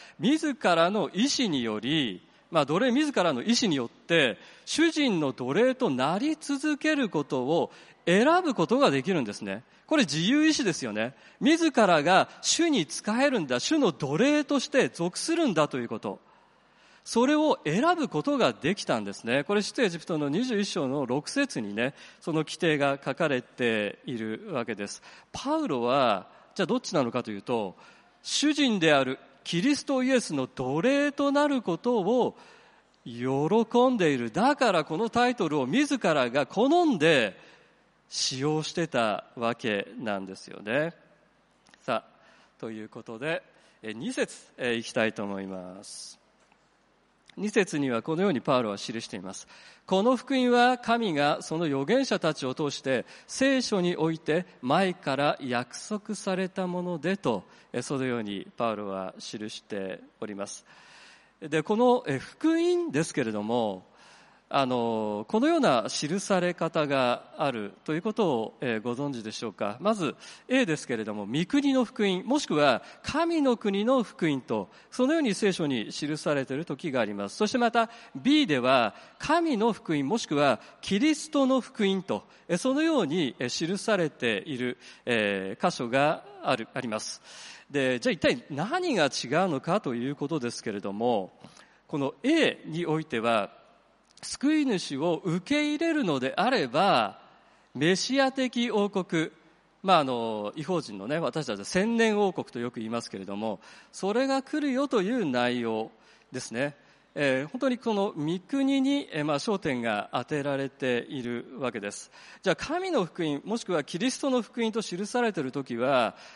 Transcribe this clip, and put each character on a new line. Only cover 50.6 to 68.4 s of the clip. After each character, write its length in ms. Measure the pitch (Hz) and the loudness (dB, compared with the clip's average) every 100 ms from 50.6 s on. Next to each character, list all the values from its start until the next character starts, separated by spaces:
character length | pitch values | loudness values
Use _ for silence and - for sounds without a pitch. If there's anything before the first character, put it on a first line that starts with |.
| 247 254 | 4 4
神 360 | 247 233 226 | 0 0 0
が 280 | 147 143 160 | 2 2 2
そ 160 | - 160 | -2 -4
の 60 | |
預 200 | 170 135 | -2 -2
言 200 | 139 247 | 2 2
者 160 | 269 196 | 2 0
た 120 | 165 | 0
ち 140 | 156 131 | -2 -4
を 80 | |
通 160 | 131 151 | -2 -4
し 100 | - | -4
て 240 | - 127 - - - | 0 0 -2 -12 -14
聖 340 | - 269 269 | 0 2 2
書 200 | 240 202 | 0 0
に 160 | 175 175 | 0 0
お 160 | 160 | -2
い 60 | 160 | -2
て 280 | - 156 180 - | -2 -2 -2 -8
前 320 | 123 156 190 | 0 2 2
か 220 | 180 - 135 | -2 -4 0
ら 200 | 143 - | 0 0
約 360 | 135 120 123 - | -2 -4 -4 -10
束 380 | - 214 208 | -8 -8 -6
さ 220 | 208 - 185 | -8 -4 -2
れ 120 | 185 | -2
た 180 | 185 185 | -4 -4
も 140 | 180 | -4
の 160 | 180 175 | -4 -4
で」 180 | 147 190 | -2 -2
と、 240 | 143 107 - - _ | 0 -2 -4 -20 _
え、 100 | 117 | -8
そ 160 | - 139 | -4 -4
の 60 | |
よ 140 | 131 120 | -2 -2
う 40 | |
に 240 | 104 101 - - | -4 -6 -8 -4
パ 160 | 117 | -2
ウ 40 | 104 | -2
ロ 120 | 104 | -4
は 260 | 95 92 - | -6 -6 -10
記 320 | - 117 107 | -14 -10 -10
し 140 | - | -12
て 360 | _ 104 95 - 262 _ | _ -8 -6 -10 -14 _
お 60 | 107 | -10
り 100 | 98 | -8
ま 100 | 101 | -8
す。 180 | - _ - - - - - _ _ | -10 _ -20 -20 -20 -20 -20 _ _
で、 220 | 156 156 | -4 -2
こ 120 | 156 214 | 0 2
の、 280 | 247 240 - | 4 4 2
え、 120 | 135 | -4
福 340 | - - 311 | -4 -2 0
音 400 | 330 339 359 339 | 2 2 2 0
で 100 | 147 | -2
す 100 | 160 | -2
け 120 | - | -2
れ 80 | 117 | -2
ど 100 | 104 | -2
も、 420 | 107 120 110 92 - _ - - - _ _ 139 | -2 0 0 -4 -12 _ -20 -20 -20 _ _ 0
あ 100 | 131 | 0
の、 580 | 127 117 113 107 104 110 | 0 0 0 -2 -4 -2
こ 120 | 220 | 0
の 80 | 285 | 2
よ 80 | 339 | 4
う 40 | |
な 260 | 226 127 107 | 4 4 2
記 320 | - 226 190 | -4 -4 -4
さ 180 | - 190 | 0 0
れ 160 | 175 | 0
方 320 | 175 165 165 147 | -2 -2 0 0
が 380 | 139 123 120 - - | 2 2 0 -4 -4
あ 120 | 147 | -2
る 220 | 120 104 - | -2 -8 -10
と 100 | - | -6
い 60 | 160 | -4
う 40 | |
こ 100 | 220 | -2
と 160 | 214 190 | 0 2
を、 240 | 123 | 2